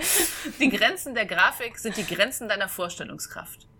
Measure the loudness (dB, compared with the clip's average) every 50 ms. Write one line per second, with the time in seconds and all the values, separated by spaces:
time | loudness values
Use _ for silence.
0 | 0 2 2 2 2 2 -2 -4 -8 -8 0 2 4 4 6 6 4 2 2 0
1 | -4 -4 -2 -2 -2 0 4 4 4 4 4 2 -4 -8 -6 -6 -6 -4 -2 -2
2 | -2 -2 0 2 2 2 0 -2 -2 -2 -2 0 -2 -2 -2 -4 -4 -4 -4 -6
3 | -10 -10 -8 -10 -10 -10 -10 -12 -12 -12 -14 -18 -20 -20 -20 _